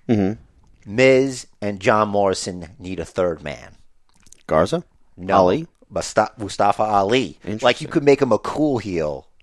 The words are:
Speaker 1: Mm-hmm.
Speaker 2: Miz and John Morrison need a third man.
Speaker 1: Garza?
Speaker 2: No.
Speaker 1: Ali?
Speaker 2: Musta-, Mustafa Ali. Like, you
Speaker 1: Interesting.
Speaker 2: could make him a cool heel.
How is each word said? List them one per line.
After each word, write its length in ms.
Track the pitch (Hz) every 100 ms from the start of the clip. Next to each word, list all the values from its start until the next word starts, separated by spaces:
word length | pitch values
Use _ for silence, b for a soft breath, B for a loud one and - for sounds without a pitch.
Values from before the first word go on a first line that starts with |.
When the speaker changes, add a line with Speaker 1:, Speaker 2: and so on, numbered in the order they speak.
| -
Speaker 1:
Mm-hmm. 320 | 110 95 110 - _ _ _ 104
Speaker 2:
Miz 520 | 107 131 131 135 127 - _
and 200 | 104 101
John 280 | 104 107 107
Morrison 600 | 101 98 92 107 90 82 -
need 220 | 90 90
a 40 |
third 380 | 80 - 90 80
man. 340 | 76 62 58 - - _ _ _ _ - -
Speaker 1:
Garza? 380 | 78 87 165 - _ _ -
Speaker 2:
No. 180 | 90 98
Speaker 1:
Ali? 300 | 90 120 165 _ _
Speaker 2:
Musta-, 440 | 90 - - 107 -
Mustafa 440 | 98 - 101 98
Ali. 560 | 107 101 98 127 95 -
Like, 20 |
you 80 | -
Speaker 1:
Interesting. 360 | 107 123 127 151
Speaker 2:
could 160 | 165
make 160 | 143 139
him 120 | 131
a 60 | 104
cool 400 | - 139 151 123
heel. 500 | 101 87 76 69 - _